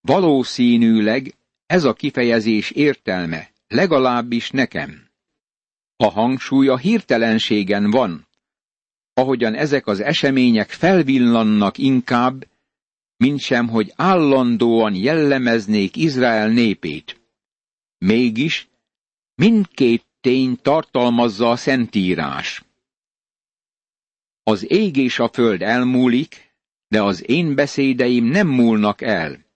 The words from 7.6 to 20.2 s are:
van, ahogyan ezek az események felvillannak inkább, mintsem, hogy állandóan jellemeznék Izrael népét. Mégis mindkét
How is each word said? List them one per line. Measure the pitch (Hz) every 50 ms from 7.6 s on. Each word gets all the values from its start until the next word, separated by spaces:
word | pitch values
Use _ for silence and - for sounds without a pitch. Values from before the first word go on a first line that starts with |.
| 101 92 101 101 104 104
van, | 107 131 127 101 85 76 - _ _ _ _ _ _ _ _ _ _ _ _ _ _ _ _ _ _
ahogyan | - 131 131 135 120 120 113 107
ezek | 127 147 151 143 135 -
az | - 104 95
események | 104 127 165 - - 143 135 135 127 123 117 110 104 -
felvillannak | - - - 170 196 185 160 131 135 131 123 120 117 117 110 107 107 104 104 98 - -
inkább, | - 135 135 127 120 - 127 120 120 127 131 135 131 _ _ _ _ _ _ _ _ _ _ _ _ _ _ _
mintsem, | 117 135 147 139 - - 135 120 120 117
hogy | 113 113 107 92 -
állandóan | _ 156 185 196 180 160 143 135 131 127 120 120 110 120 117 117 113 113 107 101
jellemeznék | 92 98 131 156 160 151 143 139 135 127 120 117 117 101 98 107 107 98 95 _
Izrael | - 160 160 139 127 123 123 117 107 107 110
népét. | 113 120 120 110 95 - - 80 73 76 - - - _ _ _ _ _ _ _ _ _ _ _ _ _ _ _ _ _
Mégis | - 92 107 117 127 120 110 113 139 165 - - - _ _ _ _ _ _ _ _ _ _ _ _ _ _
mindkét | - 147 214 233 214 196 - _ - 139 120 117 113 _ _ _ _